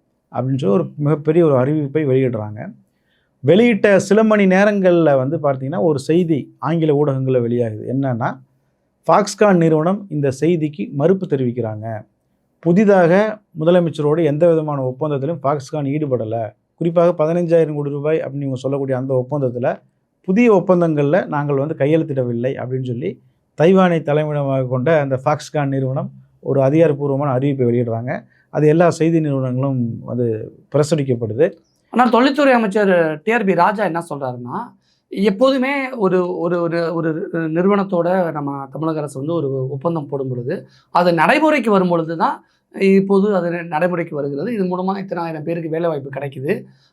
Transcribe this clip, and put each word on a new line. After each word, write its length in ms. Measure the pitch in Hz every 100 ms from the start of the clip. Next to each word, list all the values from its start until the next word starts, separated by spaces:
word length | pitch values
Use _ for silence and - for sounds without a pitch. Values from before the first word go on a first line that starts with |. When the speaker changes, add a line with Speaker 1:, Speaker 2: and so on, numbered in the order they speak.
| _ _ _
Speaker 1:
அப்படின்னு 240 | 120 127 135
சொல்லி 100 | 175
ஒரு 240 | 196 135 147
மிகப்பெரிய 480 | 147 151 151 160
ஒரு 200 | 165 131
அறிவிப்பை 400 | 131 156 139 156 143
வெளியிடுறாங்க. 680 | 131 131 110 107 104 - - _ _ _ _ _ _
வெளியிட்ட 580 | 127 180 240 196 208 190
சில 260 | 202 214
மணி 220 | 220 208 190
நேரங்கள்ல 720 | 185 208 202 185 175 156 139
வந்து 220 | 131 160
பார்த்தீங்கன்னா, 420 | 143 135 135 185
ஒரு 180 | 180 139
செய்தி 560 | 135 165 165 147 - _
ஆங்கில 460 | 135 165 156 143
ஊடகங்கள்ல 360 | 147 135 131 127
வெளியாகுது. 540 | 117 120 113 107 110
என்னன்னா, 440 | 131 135 113 147 220 _ _ _ _ _ _ -
Foxconn 500 | 175 202 - 208 180
நிறுவனம் 500 | 165 156 165 202 202
இந்த 220 | 151 139 135
செய்திக்கு 520 | 156 175 151 151 240
மறுப்பு 340 | 139 165 190 185
தெரிவிக்கிறாங்க. 800 | 139 123 120 110 107 110 107 - _ _ _ _ _
புதிதாக 840 | 165 180 202 190 165 185 214 214 _ 156
முதலமைச்சரோடு 640 | 160 180 165 139 147 156
எந்த 240 | 156 147 175
விதமான 340 | 160 151 143
ஒப்பந்தத்திலும் 560 | 127 127 151 143 139 170
Foxconn 440 | 135 147 131 151 139
ஈடுபடல. 640 | 151 147 123 110 113 107 - _
குறிப்பாக 500 | - 170 170 170 170
பதினைஞ்சாயிரம் 500 | 156 175 170 165 151
கோடி 160 | 147 143
ரூபாய் 300 | 143 147 160
அப்படின்னு 260 | 135 139 139
இவங்க 100 | 127
சொல்லக்கூடிய 420 | 131 139 135 127
அந்த 280 | 135 131 123
ஒப்பந்தத்துல 500 | 151 127 120 143 - _ _ _ _
புதிய 340 | - 190 240
ஒப்பந்தங்கள்ல 720 | 196 - 175 170 147 143 175 -
நாங்கள் 300 | 151 147 139
வந்து 180 | 147
கையெழுத்திடவில்லை 800 | 160 143 165 156 135 123 117 127
அப்படின்னு 320 | 123 120 131 127
சொல்லி, 360 | 117 175 - _ _ _ -
தைவானை 440 | 165 190 180 165
தலைமையிடமாக 680 | 151 147 151 147 139 135 127
கொண்ட 320 | 127 139 160
அந்த 200 | 139 131
Foxconn 420 | 151 151 - 151 139
நிறுவனம் 440 | 135 131 139 190 - - _
ஒரு 220 | - 135
அதிகாரப்பூர்வமான 760 | 135 156 160 139 143 135 143 127
அறிவிப்பை 280 | 143 135 120
வெளியிடுறாங்க. 580 | 120 117 113 123 165 - _ _
அது 180 | 147 151
எல்லா 220 | 165 175
செய்தி 300 | 170 160 165
நிறுவனங்களும் 800 | 151 135 131 127 139 131 117 -
வந்து 520 | 131 120 120 110 - - _
பிரசுரிக்கப்படுது. 800 | 143 147 160 135 117 110 110 175 - _ _ _
Speaker 2:
ஆனால், 200 | 226 247
தொழில்துறை 420 | 233 269 269 277
அமைச்சர் 680 | 240 220 214 196 175 160 151
டி 100 | 214
ஆர் 120 | 233
பி 100 | 196
ராஜா 300 | 170 185 208
என்ன 200 | 190 165 170
சொல்றாருன்னா, 480 | 143 131 123 120 180 240 - _ _ _
எப்போதுமே 840 | - 208 196 262 269 262 285 262
ஒரு, 480 | 247 190 185 180 180
ஒரு, 240 | 170 175
ஒரு, 320 | 170 170 170
ஒரு 360 | 170 160 156 185
நிறுவனத்தோட 1000 | 170 160 160 190 202 196 180 170 190 170
நம்ம 360 | 151 143 139 135
தமிழக 260 | 147 160 156
அரசு 200 | 147 135
வந்து 160 | 143
ஒரு 340 | 170 139 135 131
ஒப்பந்தம் 360 | 139 170 165 139
போடும் 220 | 143 135
பொழுது, 380 | 123 123 196 - _ _
அது 220 | 170 180
நடைமுறைக்கு 580 | 170 165 294 311 294 220
வரும் 180 | 196 180
பொழுது 280 | 170 160 165
தான் 280 | 247 311 _ _ _
இப்போது 600 | - 196 196 196 196 208 190
அது 140 | 170
நடைமுறைக்கு 640 | 175 170 156 175 175 156
வருகிறது. 400 | 147 143 143 202
இதன் 180 | 220 180
மூலமா 260 | 180 185 196
இத்தனை 260 | 190 175
ஆயிரம் 180 | 165 160
பேருக்கு 280 | 151 170 160
வேலை 180 | 160 170
வாய்ப்பு 220 | 147 135
கிடைக்குது 520 | 139 143 131 143 226 - _ _